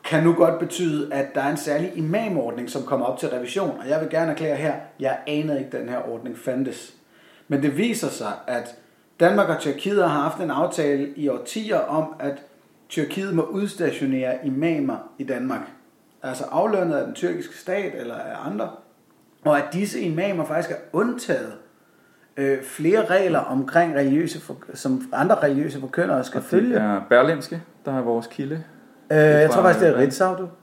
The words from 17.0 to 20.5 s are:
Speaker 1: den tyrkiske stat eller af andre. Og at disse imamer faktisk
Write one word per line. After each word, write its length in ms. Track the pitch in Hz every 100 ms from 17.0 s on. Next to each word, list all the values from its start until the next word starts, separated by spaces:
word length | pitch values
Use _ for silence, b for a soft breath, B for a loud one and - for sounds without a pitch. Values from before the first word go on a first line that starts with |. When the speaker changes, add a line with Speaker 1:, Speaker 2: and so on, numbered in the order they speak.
| 123
Speaker 1:
den 80 | -
tyrkiske 420 | 175 175 - -
stat 340 | - 196 190 123
eller 200 | 120 110
af 200 | - - -
andre. 180 | 143 - - _ _ _ _ _ _ 151
Og 120 | 147
at 60 | 143
disse 260 | 175 208 247
imamer 440 | 190 156 202 180
faktisk 260 | 151